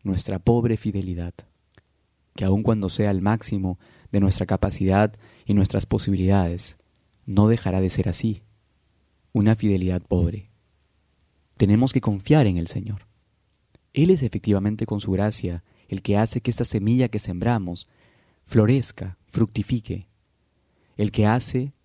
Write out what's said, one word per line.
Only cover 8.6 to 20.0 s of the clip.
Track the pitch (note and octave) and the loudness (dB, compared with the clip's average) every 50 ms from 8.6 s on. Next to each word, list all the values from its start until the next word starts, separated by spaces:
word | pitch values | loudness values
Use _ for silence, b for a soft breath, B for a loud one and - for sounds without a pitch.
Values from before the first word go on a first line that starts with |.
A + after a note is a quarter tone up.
| _ _ _ _ _ _ _ _ _ _ _ _ _ _ | _ _ _ _ _ _ _ _ _ _ _ _ _ _
una | _ G#2 G2+ G#2+ A2 | _ 2 4 4 4
fidelidad | G#2+ A2 G#2 G2 F#2 F#2 F2+ F#2 F2+ | 2 2 0 0 0 0 -2 -2 -2
pobre. | - _ F#2+ F2+ F#2+ E2+ - G2+ - _ _ _ _ _ _ _ _ _ _ _ _ _ _ _ _ _ _ _ _ _ _ | -2 _ 0 2 2 0 -2 -6 -14 _ _ _ _ _ _ _ _ _ _ _ _ _ _ _ _ _ _ _ _ _ _
Tenemos | _ - F#2+ G#2 A2+ B2+ C3 | _ 2 4 4 2 2 2
que | - C3 | 0 -2
confiar | - A2+ G2+ G2 - - D3 D#3 C3 | -2 -2 -4 -4 2 2 4 4 4
en | G2+ F2+ | 4 2
el | F2 E2+ - | 0 -4 -4
Señor. | - - F#2+ G#2 G2+ F#2+ - _ _ _ _ _ _ _ _ _ _ _ _ _ _ _ _ _ | -6 -8 -8 -8 -12 -12 -14 _ _ _ _ _ _ _ _ _ _ _ _ _ _ _ _ _
Él | _ C#3 D3+ F3+ | _ 0 4 4
es | F#3+ D#3 | 4 2
efectivamente | C3 G#2+ - G#2+ - A2 G2+ F#2+ F#2+ G#2 G#2+ G#2+ A2+ | 2 -4 -4 -4 0 0 0 2 2 -2 -2 -2 -4
con | - G#2+ G2+ | -4 -4 -6
su | - - | -2 -2
gracia | F#2+ F#2 G2+ G#2+ G#2+ - - F2+ F2 F2 b b b b b b | -2 0 0 -2 -4 -4 -6 -6 -6 -8 b b b b b b
el | F#2+ F#2+ | -10 -6
que | _ - G2+ | _ 0 2
hace | G#2 A2 A2+ - A#2+ | 2 2 0 -2 -4
que | - B2 | -4 -4
esta | A2+ - A#2+ | -4 -4 -4
semilla | - - G#2+ G2 A2 A#2+ B2+ B2+ A2+ | -2 -2 -2 0 2 2 2 0 0
que | - G#2 | -2 -6
sembramos | - - F2+ F2+ F#2+ A2+ A#2+ A2 F#2 F2 F2 - - b b b b b b b b b b b b | -6 -6 -6 -2 -2 0 0 0 -2 -6 -8 -10 -14 b b b b b b b b b b b b
florezca, | _ - A2+ G#2+ A2 C3 C3+ A#2+ - - - F#2+ F#2 F2+ _ _ | _ 2 4 4 4 2 2 0 -6 -10 -12 -12 -12 -12 _ _
fructifique, | _ - - A#2 G#2+ A2 A2 G2+ - C3 A#2 - - F#2+ F#2 | _ -2 -2 -2 -2 -2 -6 -4 -4 -4 -6 -4 -8 -10 -10